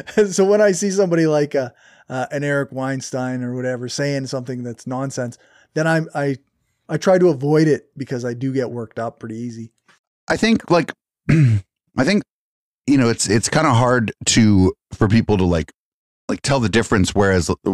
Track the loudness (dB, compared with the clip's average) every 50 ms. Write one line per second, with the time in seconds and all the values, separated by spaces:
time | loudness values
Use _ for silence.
0 | -12 -4 0 0 0 2 2 0 2 2 4 4 4 2 2 0 -2 -4 0 0
1 | 0 0 2 2 2 2 2 0 0 0 -2 -4 -4 -4 -8 _ _ _ _ _
2 | _ -10 -8 -8 -6 -6 -6 -6 -4 -2 -2 -2 -4 -6 -6 -8 -6 -6 -6 -6
3 | -8 -8 -8 -6 -6 -4 -6 -6 -6 -6 -6 -6 -6 -6 -6 -6 -8 -8 -6 -6
4 | -4 -4 -4 -4 -6 -6 -8 -8 -8 -8 -10 -10 -10 -10 -12 -12 -10 -10 -8 -6
5 | -6 -6 -6 -6 -8 -8 -10 -14 _ _ _ _ _ _ -4 -2 0 0 0 0
6 | -2 -4 -6 -4 -4 -4 -4 -6 _ _ _ _ _ _ _ _ _ -8 -6 -2
7 | 2 2 4 4 4 2 2 2 0 2 2 4 4 4 2 0 -2 _ -14 -14
8 | -10 -8 -8 -6 -6 -6 -8 -6 -6 -4 -4 -4 -4 -4 -6 -10 -12 -10 -10 -8
9 | -8 -8 -8 _ -14 -12 -12 -10 -10 -12 -12 -14 -16 -18 _ _ _ _ _ _
10 | _ _ _ _ _ -6 -4 0 2 2 2 2 2 2 2 2 2 0 -6 _
11 | _ _ _ _ _ 2 4 4 4 4 4 2 -2 _ _ _ _ _ -4 -2
12 | 0 2 0 0 -2 _ _ _ _ _ _ _ _ _ _ _ -2 2 4 4
13 | 4 4 2 0 0 0 0 0 0 0 0 0 2 2 2 4 4 4 2 2
14 | 0 -2 -6 -6 -4 0 2 4 4 6 6 6 4 4 2 _ _ _ -6 -2
15 | 0 2 2 2 2 2 2 2 2 2 0 0 -2 -6 -12 _ _ _ _ _
16 | _ _ _ _ _ -8 -8 -6 -4 -2 0 0 0 2 2 0 0 2 2 2
17 | 2 2 2 2 2 2 2 2 0 -2 -4 -4 -2 -4